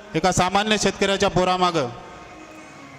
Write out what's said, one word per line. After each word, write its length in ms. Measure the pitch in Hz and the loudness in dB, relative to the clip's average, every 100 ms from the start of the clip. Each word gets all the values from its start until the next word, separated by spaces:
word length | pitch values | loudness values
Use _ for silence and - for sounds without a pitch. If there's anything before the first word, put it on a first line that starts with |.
| - 160 | -8 0
एका 160 | 185 | 0
सामान्य 440 | 180 180 196 214 208 | 2 2 2 2 2
शेतकऱ्याच्या 520 | 196 - 196 196 196 | 0 0 0 2 2
पोरामागं, 600 | 170 180 185 180 165 120 120 - - - - - - - - - | 2 2 2 2 2 -2 -8 -16 -18 -20 -20 -20 -20 -20 -20 -20